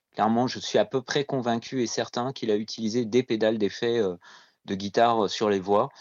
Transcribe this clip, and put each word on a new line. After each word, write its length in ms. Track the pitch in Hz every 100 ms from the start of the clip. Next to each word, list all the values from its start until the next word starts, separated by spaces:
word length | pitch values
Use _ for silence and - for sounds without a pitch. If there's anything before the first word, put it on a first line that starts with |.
| _
Clairement, 340 | - 107 117 123
je 100 | 107
suis 200 | - 120
à 60 |
peu 160 | 104 135
près 240 | 123 151
convaincu 580 | 139 135 120 117 - 135
et 40 | 117
certain 460 | - 113 - 123
qu'il 180 | 131 113
a 60 | 104
utilisé 480 | 110 - 110 117
des 180 | 113 120
pédales 340 | 123 110 110 113
d'effets, 400 | 101 - 120 117
euh, 160 | 101 87 - - - _ -
de 80 |
guitare, 500 | 98 101 117 117 113
euh, 40 | 95
sur 200 | - 107
les 120 | 101
voix. 280 | 92 104 135 -